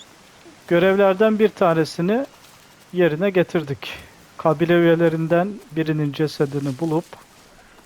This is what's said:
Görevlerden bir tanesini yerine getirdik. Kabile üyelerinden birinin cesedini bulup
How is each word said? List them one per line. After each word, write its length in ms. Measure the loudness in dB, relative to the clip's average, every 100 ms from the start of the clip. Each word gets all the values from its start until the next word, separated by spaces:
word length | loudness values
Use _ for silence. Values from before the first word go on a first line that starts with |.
| -20 -20 -20 -20 -20 -16 -2
Görevlerden 720 | 2 2 4 2 4 2 2
bir 100 | 0
tanesini 800 | 2 2 2 -2 -2 -2 -2 -4 -12 -20 -20 -20 -20 _
yerine 380 | 0 0 0 0
getirdik. 640 | 0 0 -2 -4 -8 -12 -16 -18 -20 -20 -4
Kabile 380 | -2 0 2
üyelerinden 720 | 4 4 4 2 0 0 0 0 -6 -10
birinin 400 | -6 -4 -2 -4
cesedini 640 | -2 -4 -2 -4 -4 -6 -4
bulup 240 | -4 -4 -6 -14 -20 -20 -20 -20 -20 -20